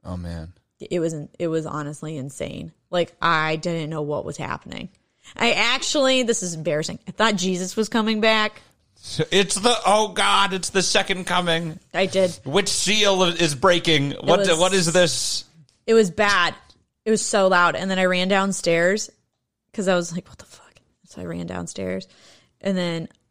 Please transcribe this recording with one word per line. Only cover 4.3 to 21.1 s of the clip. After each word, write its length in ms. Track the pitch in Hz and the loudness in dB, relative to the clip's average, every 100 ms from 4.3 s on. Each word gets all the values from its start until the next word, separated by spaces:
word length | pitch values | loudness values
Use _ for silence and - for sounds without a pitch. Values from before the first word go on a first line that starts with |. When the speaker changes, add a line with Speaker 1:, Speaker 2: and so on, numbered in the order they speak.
| 147 | -10
Speaker 2:
happening. 540 | - - - - - _ _ _ - - | -8 -10 -10 -14 -14 _ _ _ -20 -2
I 140 | 233 | 0
actually, 720 | 180 226 262 - 302 262 262 | 2 0 0 -2 0 2 2
this 200 | 233 226 | 2 -2
is 100 | 180 165 | -4 -6
embarrassing, 440 | 160 151 160 208 - | -2 -2 -4 -8 -14
I 40 | |
thought 240 | - 220 208 | 0 0 2
Jesus 400 | 185 180 185 - | -2 -2 -4 -4
was 100 | 214 | -2
coming 320 | 233 214 214 | 0 0 2
back. 420 | 220 220 214 - _ _ _ _ | 2 2 0 -6 _ _ _ _
Speaker 1:
So 260 | - - 156 | -12 -4 0
it's 260 | 185 196 196 | 2 2 0
the, 200 | 220 240 - | 0 2 4
oh 220 | 208 214 | 4 2
God, 440 | 185 202 196 196 | 0 2 4 2
it's 160 | 190 - | 0 -2
the 120 | 196 | 0
second 440 | 185 214 190 185 185 | 2 0 0 -4 -2
coming. 540 | 180 175 165 170 165 _ | -2 0 -2 -2 -10 _
Speaker 2:
I 120 | 165 190 | -2 0
did. 260 | 190 185 165 135 | 2 0 0 -2
Speaker 1:
Which 240 | 160 196 | 0 0
seal 540 | - 175 214 208 190 | -2 0 2 4 4
is 300 | 180 170 170 | 2 2 0
breaking? 600 | 139 185 175 170 151 139 | 2 4 4 4 2 2
Speaker 2:
It 100 | - | -4
Speaker 1:
What, 160 | 135 180 | 2 2
Speaker 2:
was 180 | 190 160 | 4 4
Speaker 1:
what 160 | 180 | 4
is 180 | 190 165 | 4 4
this? 500 | 175 175 - - - - _ _ _ - | 4 4 2 -4 -6 -8 _ _ _ 2
Speaker 2:
It 80 | |
was 160 | 226 202 | 4 4
bad. 460 | 165 208 196 170 - _ - _ _ | 2 2 4 2 -2 _ -20 _ _
It 80 | - | -2
was 100 | 220 | -2
so 240 | - 208 190 | 0 2 4
loud. 280 | 180 175 - | 6 4 2
And 160 | 190 | -2
then 80 | 190 | 0
I 60 | 185 | 2
ran 240 | 180 185 | 2 2
downstairs 840 | 196 196 185 - 165 175 214 - _ _ _ _ _ _ | 2 0 -2 0 2 2 0 -4 _ _ _ _ _ _
'cause 140 | - 190 | -4 0
I 60 | 180 | 0
was 180 | 175 | -2
like, 140 | 170 - | -8 -12
"What 80 | - | -20
the 60 | - | -20
fuck?" 340 | - - _ _ _ | -20 -20 _ _ _
So 140 | _ | _